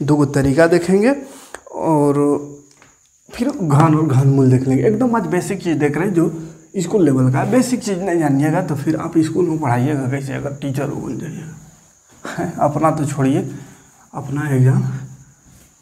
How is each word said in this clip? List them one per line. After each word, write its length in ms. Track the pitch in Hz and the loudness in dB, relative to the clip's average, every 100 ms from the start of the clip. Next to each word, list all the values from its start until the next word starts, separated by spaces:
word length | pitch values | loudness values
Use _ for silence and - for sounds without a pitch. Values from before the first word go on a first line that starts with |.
दो 140 | 139 147 | 0 2
गो 100 | 143 | 2
तरीका 400 | 143 135 135 165 | 2 2 4 4
देखेंगे 480 | 175 175 190 226 285 - - - - - | 4 2 2 2 0 -6 -18 -20 -20 -16
और 460 | - - 156 147 143 143 143 143 143 - _ - _ _ _ _ | -6 0 2 2 2 2 0 -4 -16 -20 _ -20 _ _ _ _
फिर 200 | - 240 | -6 -6
घन 460 | 285 170 139 165 151 | -4 0 4 4 4
और 100 | 156 | 2
घनमूल 460 | 127 139 135 131 | 2 4 4 4
देख 160 | 127 131 | 4 2
लेंगे। 160 | 131 | 2
एकदम 320 | 214 214 254 226 | 2 2 0 0
आज 100 | 170 | 0
basic 360 | 180 175 190 | -2 -4 -4
चीज़ 140 | 175 147 | -2 0
देख 200 | 147 143 | 0 0
रहे 100 | 202 | 0
हैं 60 | |
जो 180 | 170 165 - - - - 202 | 0 0 -2 -12 -18 -10 -6
school 260 | 175 220 156 | -2 2 4
level 260 | 131 127 | 4 2
का 80 | 131 | 2
है। 120 | 196 | 2
Basic 320 | 247 247 247 | 0 0 -2
चीज़ 160 | 208 180 | -4 -4
नहीं 200 | 190 170 | -2 0
जानिएगा 420 | 151 139 156 170 | 2 2 2 0
तो 120 | 175 147 | -2 -4
फिर 180 | 160 156 | -2 -4
आप 200 | 165 160 | -2 0
school 280 | - - 170 | 0 0 0
में 120 | 156 | -2
पढ़ाइएगा 480 | 139 120 131 147 131 | -2 0 0 0 -2
कैसे, 240 | 139 139 | -4 -6
अगर 240 | 131 139 135 | -8 -8 -8
teacher 260 | 139 135 139 | -6 -4 -4
बन 300 | - - 123 | -6 -8 -8
जाइएगा। 400 | 165 - - - - - _ _ _ - | -10 -12 -14 -16 -20 -20 _ _ _ -18
हैं, 300 | - - 175 - | -14 -8 -8 -2
अपना 360 | 147 151 156 | -2 2 0
तो 140 | 156 139 | 0 -2
छोड़िए, 440 | - 131 156 - - - - _ _ _ | 0 0 0 -2 -10 -16 -20 _ _ _
अपना 360 | 131 135 139 147 | -14 -8 -6 -2
एग्जाम 340 | 131 127 127 127 - - - - _ _ - _ _ | 4 4 4 0 -4 -10 -18 -20 _ _ -20 _ _